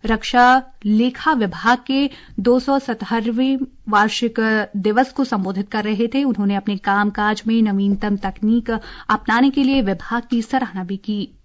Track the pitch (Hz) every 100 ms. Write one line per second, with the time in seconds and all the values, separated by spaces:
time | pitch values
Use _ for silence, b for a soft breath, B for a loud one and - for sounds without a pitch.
0 | 220 220 - 247 247 262 262 - 208 214
1 | 247 254 320 294 202 165 214 247 247 269
2 | 277 B B - 196 254 254 277 269 226
3 | 190 226 220 226 262 269 262 - - 208
4 | 262 - 233 226 220 220 202 208 202 214
5 | 262 - 262 214 185 190 196 214 208 208
6 | 233 269 277 226 202 202 196 202 - 196
7 | 208 202 208 208 220 226 220 196 196 196
8 | 214 202 202 - 214 233 226 220 B B
9 | B 214 - 226 269 269 262 269 196 190
10 | - 233 233 233 220 262 247 190 180 196
11 | - 208 185 -